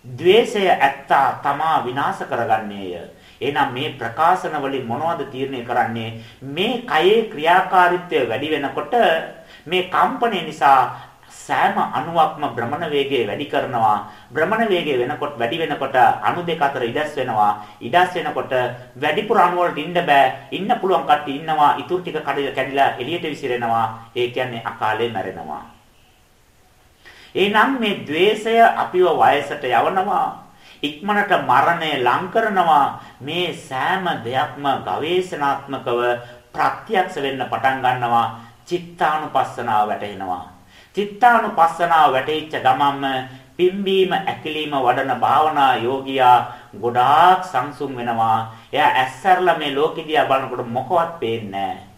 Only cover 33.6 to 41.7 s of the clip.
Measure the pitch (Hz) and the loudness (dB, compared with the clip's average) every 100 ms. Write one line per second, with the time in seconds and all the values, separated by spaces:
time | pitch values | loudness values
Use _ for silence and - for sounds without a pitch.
33.6 | - 131 147 190 175 151 117 131 147 143 | -8 -4 -2 -2 -2 -4 -4 -4 -4 -4
34.6 | 143 123 - 98 151 180 180 151 139 131 | -2 -2 -4 -4 0 -2 -2 -4 -2 -2
35.6 | - 135 127 120 123 120 - - _ - | -6 -8 -2 0 0 -2 -6 -20 _ -2
36.6 | 139 - - 208 - 151 139 135 117 120 | -2 -2 -2 -2 -2 -4 -4 -4 -4 0
37.6 | 131 131 127 123 120 117 113 - - - | 0 0 0 0 2 2 0 -6 -20 -20
38.6 | - 175 170 - 165 156 147 135 131 - | -8 -8 -8 -2 0 0 -2 -2 -2 -4
39.6 | 117 107 107 104 104 95 92 85 - - | -2 0 0 -2 -6 -8 -6 -6 -8 -20
40.6 | - - - - 202 202 240 233 214 - | -20 -20 -8 -6 -6 2 4 4 2 2
41.6 | 165 | 2